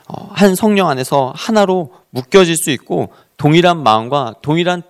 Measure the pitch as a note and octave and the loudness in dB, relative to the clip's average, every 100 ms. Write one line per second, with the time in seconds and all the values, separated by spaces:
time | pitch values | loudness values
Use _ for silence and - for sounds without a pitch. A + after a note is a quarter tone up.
0 | - - - G3 G3+ F#3 A3 G3+ F3 C3 | -20 -18 -10 0 2 2 0 0 0 -2
1 | C3+ C#3+ C3 D3+ - G#3+ F#3+ F#3 D3+ - | -2 -2 -2 -6 -2 0 2 0 -4 -12
2 | _ B2+ - G3 F3 D#3+ - B2+ - F3 | _ -12 0 2 4 0 -4 -6 -6 -6
3 | A2 _ _ - D3 D#3+ F3+ E3+ B2 A2 | -6 _ _ -2 2 4 4 2 2 0
4 | A2+ C#3+ A#2+ G#2 C#3 D#3+ F3 F3+ E3+ | 0 -4 -6 -8 -4 -2 -2 -4 -6